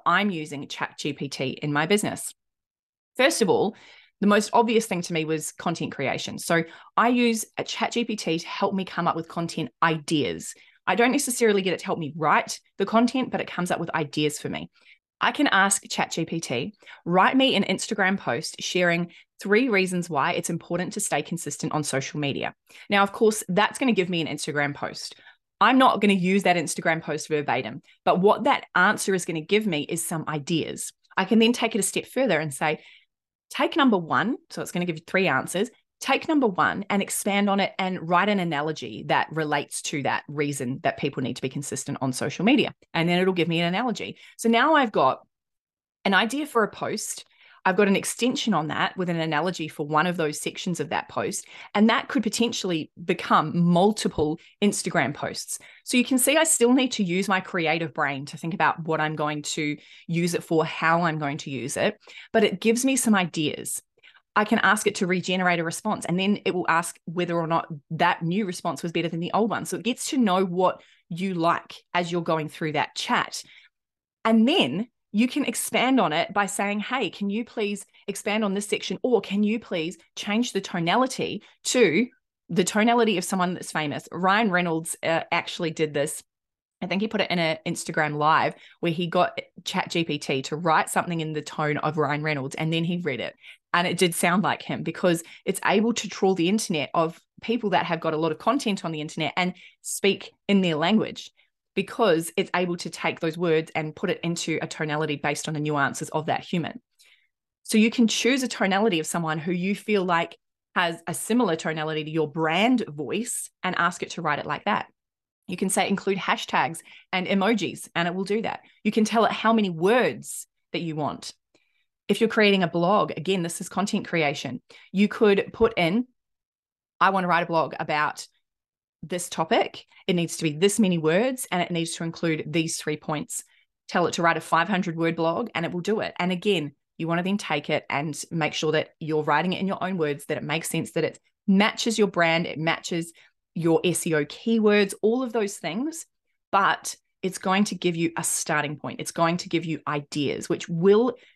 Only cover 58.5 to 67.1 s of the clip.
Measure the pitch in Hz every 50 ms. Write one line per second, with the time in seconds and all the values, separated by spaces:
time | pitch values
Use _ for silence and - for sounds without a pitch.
58.5 | - - 156 143 - - 156 165 160 151 151 156 156 156 151 147 151 147 147 -
59.5 | - 165 151 147 147 - - - - - - - 165 170 175 170 170 - - -
60.5 | 170 160 156 151 - - 165 165 165 170 175 160 156 151 151 139 143 139 - 147
61.5 | 135 117 113 147 - 95 135 214 - - _ - - - - - - 226 214 -
62.5 | 196 - - 226 226 240 254 269 269 254 - 233 208 190 180 156 - 165 151 -
63.5 | - - - - - - - _ _ _ _ - _ _ _ _ _ 208 214 -
64.5 | 226 - - 190 214 214 - - - - 196 175 185 185 - 190 180 185 180 175
65.5 | 175 170 160 165 165 - - 214 185 - - - 170 185 190 202 202 - - 190
66.5 | 175 180 165 - 165 165 175 - - _ _ 180